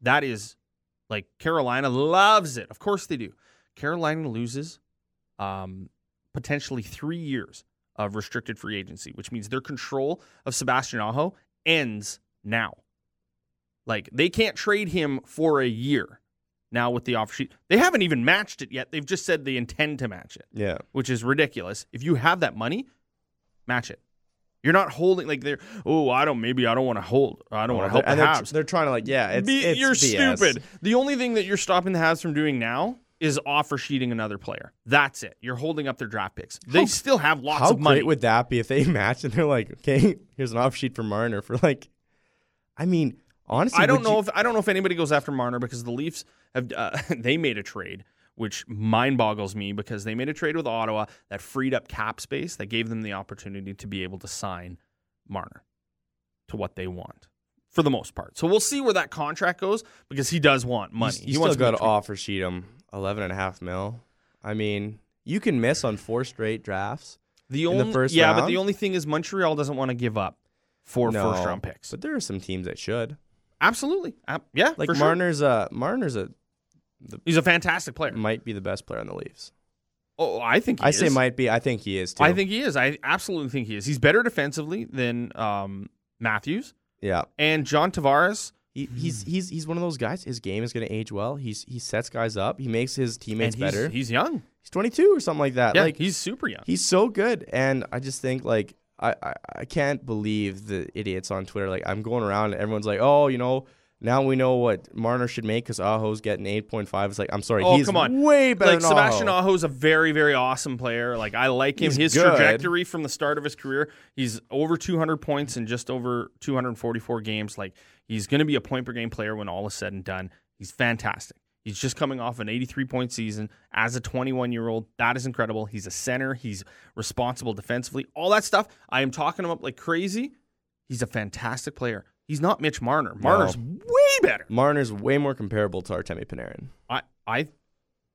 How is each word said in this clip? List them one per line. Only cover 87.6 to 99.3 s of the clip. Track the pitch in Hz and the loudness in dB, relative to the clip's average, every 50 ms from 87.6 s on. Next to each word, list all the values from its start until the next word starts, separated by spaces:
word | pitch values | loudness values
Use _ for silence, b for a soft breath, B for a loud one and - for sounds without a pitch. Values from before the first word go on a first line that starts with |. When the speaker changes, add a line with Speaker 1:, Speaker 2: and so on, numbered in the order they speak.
| 139 | 0
Speaker 1:
John | - 143 151 160 190 | 2 2 2 2 2
Tavares. | - 175 147 139 139 147 175 185 214 - - - - _ _ _ - | 0 0 2 4 4 4 4 2 0 -2 -8 -12 -16 _ _ _ -12
Speaker 2:
He, | 135 139 - 123 | -10 -10 -8 -8
he's, | 123 131 131 120 107 101 | -6 -4 -4 -4 -6 -6
he's, | 92 170 185 185 185 | -4 -4 -4 -4 -4
he's | 165 165 156 156 | -8 -8 -6 -6
one | 165 170 | -4 -4
of | |
those | 175 175 151 127 | -4 -4 -4 -4
guys. | 117 107 165 180 - | -4 -4 -4 -6 -8
His | 143 123 113 | -10 -10 -8
game | - 95 95 104 117 | -8 -6 -4 -4 -4
is | 117 - | -4 -4
gonna | 120 113 - | -6 -6 -4
age | 107 107 110 - | -4 -6 -6 -6
well. | 107 98 104 117 147 | -6 -6 -4 -4 -6
He's, | 143 135 117 104 - - - | -6 -8 -8 -10 -10 -12 -12
he | 127 120 | -12 -12
sets | - - - 110 120 - | -8 -6 -4 -4 -4 -4
guys | - 120 117 113 107 104 | -4 -4 -4 -2 -2 -2
up. | 95 120 180 - | -2 -2 -4 -4
He | 135 123 | -4 -4
makes | 113 113 123 127 - | -2 -2 -2 -2 -2
his | 135 131 117 113 - | -2 -4 -4 -4 -6
teammates | - 110 107 110 117 - 113 | -8 -6 -4 -2 0 0 0
Speaker 1:
And | 120 131 | -2 -2
he's, | 95 95 | -2 0
Speaker 2:
better. | 101 123 156 | 0 -2 -2
Speaker 1:
he's | 107 127 131 113 | -2 -4 -2 0
young. | 117 135 180 330 320 - - _ _ _ | 0 0 2 0 -2 -6 -8 _ _ _
Speaker 2:
He's | _ - | _ -6
twenty-two | - 180 208 240 - - 359 415 392 | -4 -2 -2 0 4 6 6 6 6
or | 294 | 6
something | - 180 160 151 | 2 0 0 2
like | 143 139 123 | 0 2 2
that. | 127 123 113 - | 4 4 4 6
Speaker 1:
Yeah, | 175 160 | 6 4
Speaker 2:
Like, | 160 151 - | 4 2 0
Speaker 1:
he's | 156 196 170 - | -2 -2 -2 -2
super | - 185 233 - - 254 | -4 -6 -6 -6 -6 -6
young. | 101 - - | -6 -6 -4
Speaker 2:
he's | - - 180 - | -4 -2 -2 2
so | - 180 185 214 127 | 4 4 6 4 4
good. | - - - 240 233 - - - | 2 0 0 0 0 -2 -4 -4
And | - 127 131 135 135 131 - - | -2 0 2 2 0 0 -2 -4
I | - 123 | -6 -6
just | 135 135 131 - | -6 -6 -8 -6
think, | - 131 127 131 - | -4 -4 -4 -2 0
like, | - 117 107 98 87 - _ _ _ _ - | 0 0 0 0 -2 -8 _ _ _ _ -4
I, | - 117 - - | -2 -2 -2 -2
I, | - - | -4 -8